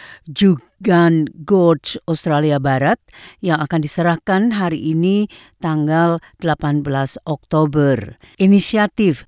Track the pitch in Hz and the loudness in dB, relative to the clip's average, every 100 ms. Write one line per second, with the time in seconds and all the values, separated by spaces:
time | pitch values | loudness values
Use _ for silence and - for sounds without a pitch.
0 | - - - 139 196 160 _ _ 190 175 | -20 -20 -12 0 2 2 _ _ 0 4
1 | 170 165 151 - 147 196 170 160 - - | 4 2 -2 -6 -2 2 4 2 -2 -8
2 | - 160 175 147 151 143 139 131 143 233 | -6 -6 -2 0 0 0 0 0 0 -2
3 | _ - - - 190 156 147 170 151 - | _ -20 -20 -8 -4 -2 -2 -4 -4 -2
4 | 170 165 - 190 233 208 180 160 156 160 | -2 -2 -2 0 0 -2 -4 -4 -4 -2
5 | 180 202 208 - - _ 170 156 151 160 | 0 0 -2 -8 -20 _ -4 -2 0 0
6 | 170 170 - - 165 151 151 147 143 135 | 0 -2 -8 -8 -6 -4 -2 -2 -2 -4
7 | 135 - - 147 - 156 156 151 143 123 | -4 -6 -8 -10 -4 0 0 2 0 0
8 | - - - - 190 202 - 214 208 - | -4 -18 -14 0 4 4 4 0 -2 0
9 | 202 139 | 0 0